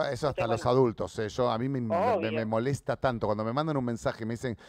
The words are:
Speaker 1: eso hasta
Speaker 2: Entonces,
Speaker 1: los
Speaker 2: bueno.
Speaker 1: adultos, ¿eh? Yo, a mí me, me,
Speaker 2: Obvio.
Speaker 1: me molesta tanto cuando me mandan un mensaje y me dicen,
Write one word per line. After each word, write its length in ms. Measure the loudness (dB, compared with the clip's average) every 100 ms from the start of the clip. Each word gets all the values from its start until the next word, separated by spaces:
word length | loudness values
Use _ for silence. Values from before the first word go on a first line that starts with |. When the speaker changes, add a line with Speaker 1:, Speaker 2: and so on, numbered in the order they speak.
| 0
Speaker 1:
eso 220 | 0 -2
hasta 160 | 0
Speaker 2:
Entonces, 40 | 0
Speaker 1:
los 160 | 0
Speaker 2:
bueno. 140 | 2 4
Speaker 1:
adultos, 400 | 4 2 -4 -4
¿eh? 100 | -4
Yo, 220 | 0 0
a 80 | 0
mí 100 | 0
me, 140 | -2
me, 120 | 0
Speaker 2:
Obvio. 380 | 2 2 2 0
Speaker 1:
me 140 | -2 0
molesta 500 | 0 0 -2 -2 0
tanto 300 | 0 0 0
cuando 180 | 0
me 80 | 0
mandan 240 | 0 0 0
un 80 |
mensaje 380 | -2 -2 -2 -4
y 40 | -4
me 60 |
dicen, 240 | -4 -4 -6